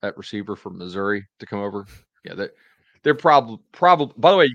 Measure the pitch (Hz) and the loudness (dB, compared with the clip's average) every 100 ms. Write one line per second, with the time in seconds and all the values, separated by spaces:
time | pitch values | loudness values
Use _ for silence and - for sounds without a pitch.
0 | 104 - - 104 101 98 98 90 90 95 | -12 -12 -12 -10 -10 -12 -12 -16 -12 -8
1 | 98 101 101 _ 110 101 101 101 98 - | -6 -6 -8 _ -12 -10 -8 -10 -14 -20
2 | _ _ - 87 98 _ _ _ _ _ | _ _ -18 -12 -12 _ _ _ _ _
3 | 151 147 165 147 117 107 _ - 180 170 | -2 2 4 4 2 -12 _ 0 4 4
4 | 143 - 160 196 143 | 0 2 4 4 2